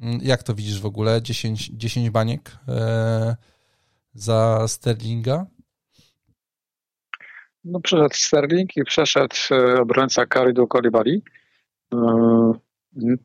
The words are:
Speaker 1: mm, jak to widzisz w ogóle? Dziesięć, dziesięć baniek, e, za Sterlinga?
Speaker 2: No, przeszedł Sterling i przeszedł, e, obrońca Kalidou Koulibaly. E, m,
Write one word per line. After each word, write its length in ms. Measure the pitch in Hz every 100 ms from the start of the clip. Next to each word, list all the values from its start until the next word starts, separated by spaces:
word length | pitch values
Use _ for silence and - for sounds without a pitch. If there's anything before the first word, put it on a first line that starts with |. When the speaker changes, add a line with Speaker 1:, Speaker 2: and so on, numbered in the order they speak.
Speaker 1:
mm, 180 | 117 120
jak 200 | 127 123
to 100 | -
widzisz 280 | 107 104 101
w 40 | 104
ogóle? 360 | 107 110 117
Dziesięć, 460 | 113 110 113 110 -
dziesięć 420 | 113 113 123 117
baniek, 420 | 110 110 139 - - -
e, 680 | 123 113 113 113 113 113 117 _ _ _ _ _ _ _
za 540 | 113 107 110 113 110 113
Sterlinga? 760 | - 123 113 113 117 117 151 190 _ _ _ _ _ _ _ _ _ _ _ _ _ _ _ _ - - - - _
Speaker 2:
No, 160 | 170 175
przeszedł 360 | - 175 147 -
Sterling 600 | - 151 143 170 190 -
i 60 |
przeszedł, 520 | 139 - 147 156 131 - -
e, 300 | 135 123 127
obrońca 440 | 117 127 135 - 120
Kalidou 420 | 131 127 123 117
Koulibaly. 540 | 123 117 117 113 190 - _ _ _ _ _ _
E, 40 | 120
m, 1200 | 117 113 117 113 113 113 _ _ _ - 117 127